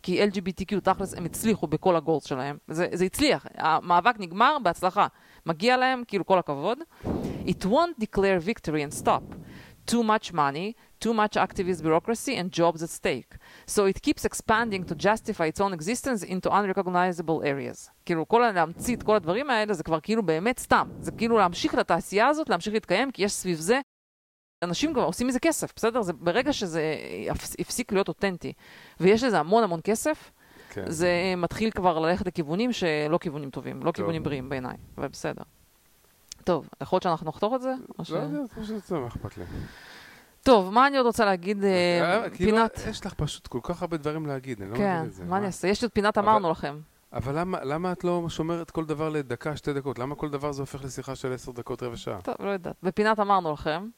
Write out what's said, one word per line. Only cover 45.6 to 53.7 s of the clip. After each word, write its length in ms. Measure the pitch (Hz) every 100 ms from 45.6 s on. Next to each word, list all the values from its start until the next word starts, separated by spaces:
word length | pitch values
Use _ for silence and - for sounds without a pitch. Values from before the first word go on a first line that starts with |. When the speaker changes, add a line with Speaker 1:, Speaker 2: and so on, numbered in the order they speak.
| 180
Speaker 1:
יש 140 | 202
לי 60 | 240
את 60 |
פינת 240 | - 202 220
Speaker 2:
אבל 100 | 202
Speaker 1:
אמרנו 220 | 220 180
לכם. 280 | 165 147 147 156 _ _
Speaker 2:
אבל 260 | - 117 143
למה, 260 | 175 180
למה 280 | 131 151 185
את 120 | 175
לא 200 | 175 175 170
שומרת 420 | - 160 170 165
כל 140 | -
דבר 240 | 156 151 156
לדקה, 480 | 151 135 120 160 143
שתי 160 | -
דקות? 260 | 139 135 117
למה 160 | 127
כל 140 | 143 156
דבר 220 | 143 147
זה 100 | 139
הופך 220 | 139 139
לשיחה 300 | 135 127 131
של 180 | 135 131
עשר 200 | 127 131
דקות, 300 | 120 120 123
רבע 140 | 123 117
שעה? 240 | 123 107
Speaker 1:
טוב, 140 | 92 -
לא 120 | 202
יודעת. 260 | 196 170 -
בפינת 380 | 180 185 208 214
אמרנו 320 | 202 196 170
לכם. 360 | 147 -